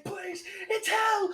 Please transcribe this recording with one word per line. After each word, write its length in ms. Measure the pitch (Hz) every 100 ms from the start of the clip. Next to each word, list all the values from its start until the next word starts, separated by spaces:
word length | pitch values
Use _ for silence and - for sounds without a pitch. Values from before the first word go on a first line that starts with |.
Please, 400 | 294 381 370 349 370 392 381
it's 200 | 440 -
hell! 440 | 427 440 427 370